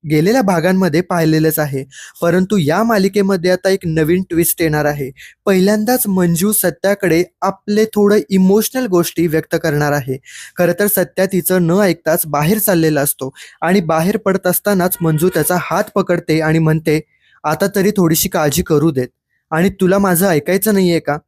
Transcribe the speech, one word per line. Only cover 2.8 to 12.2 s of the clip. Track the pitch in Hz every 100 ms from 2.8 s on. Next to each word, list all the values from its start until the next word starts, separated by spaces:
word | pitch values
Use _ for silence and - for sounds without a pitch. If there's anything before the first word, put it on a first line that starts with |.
मालिकेमध्ये | 233 214 196 202 196 196 180
आता | 185 196
एक | 196
नवीन | 175 160 156 180
ट्विस्ट | 185 165 170 -
येणार | 165 151
आहे. | 147 147 135 - - _
पहिल्यांदाच | - 190 190 214 214 254 -
मंजू | 185 175 170 202
सत्याकडे | 214 180 - 196 202 185 160 180 _
आपले | 190 196 - 208
थोडं | 214 214 202 214 -
इमोशनल | 190 185 202 214 254 247
गोष्टी | 180 165 - 170
व्यक्त | 160 - 165
करणार | 160 147 147
आहे. | 147 131 131 - - - -
खरं | 175 175
तर | 208
सत्या | 196 175 - 190
तिचं | 185 170 185 170
न |
ऐकताच | 185 202 165 - 165